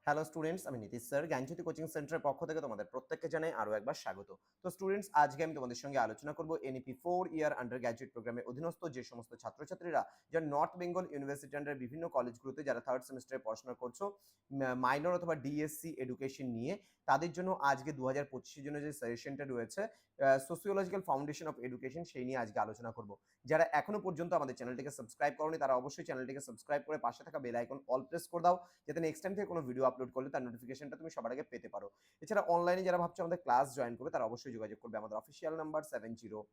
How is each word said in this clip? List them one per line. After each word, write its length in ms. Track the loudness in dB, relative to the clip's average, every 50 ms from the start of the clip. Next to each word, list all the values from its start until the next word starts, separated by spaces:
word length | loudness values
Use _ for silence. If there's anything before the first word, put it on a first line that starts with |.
| _
হ্যালো 200 | 4 2 2 0
স্টুডেন্টস, 420 | -2 -4 -2 0 0 -2 -2 -4
আমি 100 | -6 -6 -6
নীতিশ 280 | -6 -8 -8 -10 -6
স্যার, 200 | -2 0 0 0
জ্ঞানজ্যোতি 360 | 2 0 -2 -2 -4 -6 -4 -4
কোচিং 240 | -4 -4 -4 -6
সেন্টারের 340 | -4 -4 -6 -4 -2 -4 0 2
পক্ষ 220 | 0 0 0 -2
থেকে 160 | -2 -2 -2
তোমাদের 240 | -2 -2 -4 -4 -6
প্রত্যেককে 440 | -6 -6 -8 -4 _ -6 -4 -4 -2
জানাই 220 | 0 0 0 0
আরও 200 | 0 0 0 2
একবার 220 | 2 0 2 0 -4
স্বাগত। 440 | -2 -4 -6 -6 -6 -10 -14 -16 -20 _ _ _ _ -8
তো 60 | -8
স্টুডেন্টস, 400 | -6 -2 0 0 0 0 0 2 6
আজকে 300 | 6 6 6 6 0 -2
আমি 120 | 0 0
তোমাদের 200 | -2 -4 -4 -4
সঙ্গে 220 | -6 -6 0 2
আলোচনা 360 | 4 4 4 0 -4 -6 -8 -4
করব 220 | -4 -2 -2 -2
এনইপি 380 | -2 -2 -4 -6 -6 -6 -8 -10
ফোর 340 | -4 0 0 2 2 0
ইয়ার 260 | 0 0 2 2 2 2
আন্ডার 260 | 0 -4 -4 -4 0
গ্র্যাজুয়েট 340 | 0 0 -2 -2 -8 -10 _
প্রোগ্রামের 300 | -8 -6 -4 -4 -4 -4
অধীনস্থ 420 | -6 -6 -4 -4 -4 -4 _ -6
যে 180 | -6 -6 -6 -10
সমস্ত 320 | -10 -12 -14 -14 _ -18
ছাত্রছাত্রীরা 760 | -10 -10 -10 -8 -8 -10 -10 -10 -8 -6 0 2 2 0 0 -8 _ _ _
যারা 140 | 0 0 2
নর্থ 320 | 2 4 4 4 2 2
বেঙ্গল 300 | -4 -4 -2 0 -2 -2 -2
ইউনিভার্সিটি 460 | -6 -6 -4 -4 -4 -6 -6 -6 -6
under 200 | -4 -2 -2 -4
বিভিন্ন 300 | -4 -4 -6 -6 -4 -6
কলেজগুলোতে 560 | 0 2 2 2 2 -4 -8 _ -8 -8 -4 0
যারা 160 | 0 0 0
থার্ড 240 | 0 0 -2 -2 -2
সেমিস্টারে 380 | -6 -12 -12 -8 _ -6 -4 -2
পড়াশোনা 280 | -4 -6 -4 -6 -10 -8
করছো, 440 | _ -6 -8 -6 -4 -6 -6 -6 -8 _ -20 _ _ _ _
মা-, 240 | -2 0 0 2 2
মাইনর 380 | 4 4 4 4 4 4 2 2
অথবা 220 | 2 2 2 0
ডিএসসি 600 | 0 0 0 0 2 0 0 -2 -6 -8 -8 -4
এডুকেশন 480 | -4 -4 -4 -2 -2 -2 -4 -4 -2 -4
নিয়ে, 340 | -2 -2 0 0 -2 -2 -4 -8 _ _ _ _
তাদের 260 | 4 4 6 4 0
জন্য 260 | -2 -2 0 0 0 4
আজকে 300 | 6 4 4 4 2 -4
দু 160 | -4 0 0
হাজার 180 | 2 2 2 -2
পঁচিশের 380 | -2 -6 -10 -10 -12 -16 -10 -8
জন্য 180 | -6 -6 -4
যে 120 | -4 -6 -6
সেশনটা 520 | -4 -2 -2 -2 -2 -4 -8 -6 -6 -4
রয়েছে, 380 | -2 -2 -2 -2 -2 -2 -4 -4
আহ, 680 | -4 -6 _ _ _ _ 4 6 8 8 6 4 -2 -6
Sociological 480 | -2 0 2 2 2 2 2 0 -2
Foundation 460 | 0 2 2 2 2 -2 -4 -4 -6 -6
of 40 | -6 -4
Education, 440 | -6 -6 -6 -6 -6 -6 -6 -6 -8
সেই 220 | -6 -6 -4 -4
নিয়ে 120 | 0 0
আজকে 220 | 0 -2 0 2 0
আলোচনা 320 | 0 0 -2 -6 -8 -8
করব। 260 | -8 -8 -10 -12 -12 _ _ _ _ _ _
যারা 200 | 2 6 6 6 6
এখনো 280 | 6 2 2 2 -2 0
পর্যন্ত 340 | 0 -2 -2 -2 0 2 2
আমাদের 220 | 2 2 2 -2
চ্যানেলটিকে 360 | -4 -4 -4 -4 -4 -6 -6
সাবস্ক্রাইব 420 | -6 -8 -12 -12 -2 _ 2 2 2
করোনি, 200 | 2 0 0 2
তারা 180 | 2 4 6 4
অবশ্যই 280 | 4 4 0 -6 -6 -6
চ্যানেলটিকে 380 | -4 -4 -4 -2 -4 -6 -8
সাবস্ক্রাইব 420 | -8 -10 -12 -14 -2 0 0 0 2
করে 100 | 0 -4
পাশে 260 | 0 0 0 -2 -2 -14
থাকা 160 | -8 -6 -4
বেল 160 | -2 0 0
আইকন 240 | 0 0 0 -4 -10 0
all 160 | 2 2 2 2
প্রেস 240 | 0 -4 -6 -4
করে 160 | -2 -4 6 8
দাও, 240 | 8 8 8 2 -12 -20 _ _
যাতে 120 | -4 -2 2
নেক্সট 240 | 2 0 0 0 -4
টাইম 120 | -2 -2
থেকে 120 | -2 -2
কোনো 140 | 0 0 -2
ভিডিও 220 | 0 0 2 6 6
আপলোড 280 | 6 6 4 -6 -2 -2
করলে 160 | -4 -4 0
তার 140 | -2 -2 -2
নোটিফিকেশনটা 520 | -2 -8 -8 -8 -10 -10 -8 -8 -10 -10
তুমি 140 | -8 -10 -6
সবার 220 | -6 -4 -2 -2
আগে 120 | -2 -2 -4
পেতে 240 | _ -8 -10 -10
পারো। 220 | -8 -8 -8 -8 -10 _ _ _ _ _ _
এছাড়া 200 | -4 2 2 4
অনলাইনে 420 | 6 6 4 6 6 6 6 6 4
যারা 140 | 4 4
ভাবছো 260 | 4 4 2 0 -2 0
আমাদের 140 | 0 0 -2
ক্লাস 340 | 4 6 6 6 6 4 2
জয়েন 200 | -2 -2 -2 -2
করবে, 160 | -6 -6 -2
তারা 140 | 0 0 0
অবশ্যই 280 | 0 0 -4 -8 -8 -6
যোগাযোগ 260 | -6 -6 -6 -8 -10
করবে 180 | -10 -6 -4
আমাদের 200 | -4 -4 -2 -6
অফিসিয়াল 380 | -6 -6 -8 -16 -6 -4 -4 -2
নাম্বার 260 | -2 -4 -2 -2 -2
সেভেন 340 | -2 -2 -6 -6 -4 -6 -8
জিরো 300 | -8 -8 -8 -8 -8 -10 _